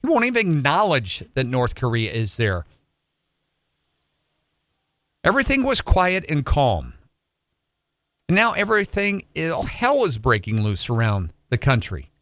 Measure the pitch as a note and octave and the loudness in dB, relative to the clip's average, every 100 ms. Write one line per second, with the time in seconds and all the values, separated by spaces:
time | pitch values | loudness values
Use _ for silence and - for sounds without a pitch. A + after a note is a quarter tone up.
0 | C4+ D4 A#3+ A#3 G3+ D3+ C#3 E3 G#3 D3 | 2 2 2 0 0 2 2 2 2 0
1 | G2 - - - B2 B2+ B2 - B2 A#2 | -2 -10 -6 -4 -2 0 -2 -2 -2 0
2 | G#2+ A2+ G#2+ - A2 F2+ - _ _ _ | -2 -4 -6 -2 -2 -2 -6 _ _ _
3 | _ _ _ _ _ _ _ _ _ _ | _ _ _ _ _ _ _ _ _ _
4 | _ _ _ _ _ _ _ _ _ _ | _ _ _ _ _ _ _ _ _ _
5 | _ _ - A#3+ - C4+ C4+ B3+ - F#3 | _ _ 0 2 2 0 2 0 2 4
6 | F3+ F#3 - D3+ - - C3 F2+ B1 - | 4 0 -2 -4 0 2 2 0 -4 -16
7 | _ _ _ _ _ _ _ _ _ _ | _ _ _ _ _ _ _ _ _ _
8 | _ _ - F#3 A#3 G3 G#3 G#3+ G3 G3+ | _ _ 0 2 2 0 0 0 0 -2
9 | G3+ G3 - - D#3+ E3 - - B3 C#4+ | -2 -4 -6 -6 -4 -4 -6 -2 0 2
10 | G#3+ A2+ A#2+ G#2+ G#2+ A2 G#2+ G2 - A#2 | 0 0 0 0 0 -2 0 -2 -2 0
11 | A2+ G2+ E2 - _ A#2+ C#3 B2 - D#2 | 0 0 -4 -10 _ 0 2 2 0 -10
12 | C2 _ | -12 _